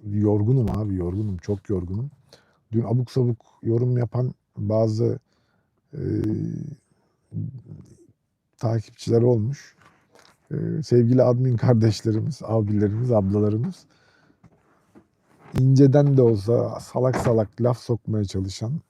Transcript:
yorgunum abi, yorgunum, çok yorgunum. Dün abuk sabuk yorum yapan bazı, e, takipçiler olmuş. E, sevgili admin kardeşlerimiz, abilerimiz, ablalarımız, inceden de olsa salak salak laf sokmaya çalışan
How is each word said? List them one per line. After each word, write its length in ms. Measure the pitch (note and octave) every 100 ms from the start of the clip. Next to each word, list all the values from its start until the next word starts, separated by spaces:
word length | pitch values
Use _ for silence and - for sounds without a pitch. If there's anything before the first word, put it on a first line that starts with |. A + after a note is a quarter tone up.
yorgunum 640 | G#2+ G2+ G#2 G#2+ G#2 C3+ G#2 F#2
abi, 160 | G#2+
yorgunum, 420 | F#2 F2 G2 G#2+ F#2
çok 340 | - G2+ -
yorgunum. 400 | F#2+ F2+ G2 C#3+ - _ - _ _ -
Dün 120 | A2+
abuk 260 | A2+ B2 B2
sabuk 260 | C3+ A#2+ A2+ _ _
yorum 360 | A2+ A#2 B2 B2
yapan 360 | A#2 B2 B2+ - _ -
bazı, 600 | G2+ A2 A2+ A2 A#2 A2+ _ _ _ _ _ _ _
e, 60 | - F#2+ G#2 G#2+ G#2+ G#2+ - - - _ _ _ _ _ A2 G#2+ - - - - - _ _ _ _ _ _
takipçiler 640 | A2+ A2+ - - - A#2
olmuş. 540 | A#2+ A#2+ A2 C#3+ - _ _ _ _ _ _ _ -
E, 320 | - A2 A2
sevgili 400 | A2+ A#2+ A#2 B2+
admin 340 | B2 B2 B2+ A#2
kardeşlerimiz, 840 | A#2+ A#2 A2+ G#2+ A2+ A2 G#2+ -
abilerimiz, 680 | - A2+ G#2 G#2 G#2 G#2+ B2
ablalarımız, 760 | A2+ G2 G#2 G#2+ A2 E3 F3 _ _ _ _ _ _ _ _ _ _ _ - _ _ _ _ - -
inceden 560 | C3 C3+ C#3 C#3+ C#3+ C3+
de 60 |
olsa 580 | A#2+ G#2+ G2 A#2 A2 A2
salak 360 | - B2 B2+ A#2+
salak 440 | B2+ A2+ G#2 -
laf 180 | A#2+ B2
sokmaya 460 | - A#2 - G#2+
çalışan 560 | G2 G2 G2 - A2 D#3+